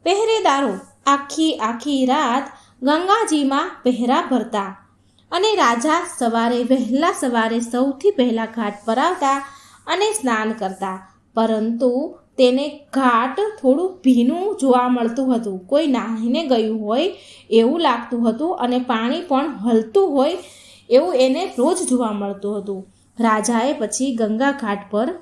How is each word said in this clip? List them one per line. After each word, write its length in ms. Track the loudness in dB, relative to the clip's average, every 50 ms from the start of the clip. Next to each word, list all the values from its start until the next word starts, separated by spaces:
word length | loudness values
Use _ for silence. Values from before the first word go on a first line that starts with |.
પહેરેદારો 760 | _ 0 0 2 2 2 0 2 2 2 2 2 0 -2 -4 -6 -12 -20 _ _ _
આખી 460 | 0 0 0 0 -8 -4 0 0 0 0
આખી 520 | -2 -4 -4 -4 -6 -4 -4 0 0 2
રાત 400 | 2 2 0 0 0 0 -2 -4 -6 -16 -20 -20 _ _ _
ગંગાજીમાં 880 | 0 0 0 2 2 2 2 2 2 0 0 0 0 0 0 0 -2 -4 -8 -2 -2
પહેરા 440 | -2 0 0 0 2 2 0 2 0
ભરતા 460 | -2 -2 -2 -2 -4 -6 -6 -6 -10 -16 _ _ _ _ _ _ _ _ _ _
અને 220 | -2 0 2 2 2
રાજા 520 | 4 2 2 2 2 0 0 0 0 -2 -6 -6 -2
સવારે, 440 | -2 0 0 0 0 0 0 0
વહેલા 500 | 2 2 0 0 2 0 0 2 2 0 0 0
સવારે 400 | -2 -2 0 0 0 0 -2 -4
સૌથી 500 | -4 -2 -2 0 0 0 -2 2 0 0
પહેલા 360 | 2 2 0 2 0 -2 -4
ઘાટ 260 | -6 -6 -4 -4 -4 -6 -6 -4
પર 140 | -2 0 2
આવતા 440 | 2 0 0 0 0 0 0 0 -4 -10 -18 -20 -20 -20 -20 -18 _
અને 260 | -4 -2 0 0 0
સ્નાન 400 | 0 -2 -2 0 0 0 -2 -4
કરતા, 640 | -4 -4 -6 -6 -6 -6 -6 -8 -8 -10 -14 -20 _ _ _ _ _
પરંતુ 840 | 0 0 2 0 0 0 -2 -2 0 0 0 2 0 -4 -6 -10 -16 _ _ _ 4
તેને 480 | 4 4 4 2 -2 -4 -8 -12 -16 _
ઘાટ 480 | -2 2 2 4 4 4 2 0 -2 -2 -4 -4 -4 0
થોડું 400 | 2 2 2 2 0 -4 -6 0 2
ભીનું 520 | 4 4 4 4 2 0 0 -2 -4 -2 0
જોવા 280 | 2 4 4 4 4 2
મળતું 480 | 0 0 0 -2 -2 -2 0 0 0
હતું. 220 | -2 -2 -6 -8 -10
કોઈ 280 | -6 0 0 2 2
નાહીને 600 | 2 0 0 -2 -4 -4 -4 -2 -2 -2 -2 0
ગયું 340 | 0 0 0 0 -2 -4 -4
હોય 340 | -4 -2 -2 0 0 -2 -4 -8 -20 -20 -20 -20 -8 2
એવું 300 | 4 4 4 4 2 2
લાગતું 500 | 2 0 0 0 -4 -6 -4 0 0 0
હતું 260 | 0 0 -2 -4 -2
અને 220 | -2 -2 -2 0 -2
પાણી 420 | 0 -2 -2 -2 0 -2 -2 -4
પણ 300 | -2 -2 0 0 0 -2 -6
હલતું 560 | -4 0 2 2 2 2 2 2 2 2 4
હોય 260 | 2 2 2 2 0 -4 -10 -18 -20 -20 -20 -20 -20 -20 _ 4
એવું 240 | 4 4 4 4 2
એને 320 | 2 2 2 2 -2 -4 -6 -2 0
રોજ 320 | 2 2 2 0 0 0
જોવા 220 | 0 0 0 -2
મળતું 460 | -4 -4 -6 -6 -6 -6 -6 -6 -6 -6
હતું. 280 | -6 -8 -10 -10 -12 -16 _ _ _ _ _ -2
રાજાએ 520 | 0 0 0 0 0 0 0 0 0 0
પછી 420 | -2 -2 -4 -6 -2 -4 -2 -2 -2
ગંગા 380 | -2 -2 -2 0 0 0 -2
ઘાટ 260 | -2 -2 -4 -6 -6 -6 -6 -4
પર 180 | -2 -2 -2 -2 -4 -8